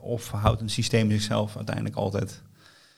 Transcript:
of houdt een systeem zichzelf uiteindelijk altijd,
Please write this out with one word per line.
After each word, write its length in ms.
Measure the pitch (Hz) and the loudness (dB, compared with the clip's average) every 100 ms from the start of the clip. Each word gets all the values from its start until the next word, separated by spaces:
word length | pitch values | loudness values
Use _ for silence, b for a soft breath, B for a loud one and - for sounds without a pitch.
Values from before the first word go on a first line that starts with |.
of 300 | - 120 - | -6 -6 -4
houdt 300 | 104 110 110 | 2 2 2
een 80 | 110 | -2
systeem 400 | 110 113 117 110 | -2 2 4 4
zichzelf 460 | 107 104 110 107 104 | 2 2 0 0 -4
uiteindelijk 400 | 107 107 107 104 | -6 -4 -4 -2
altijd, 460 | 101 98 - - - b b b b | 0 0 -4 -8 -20 b b b b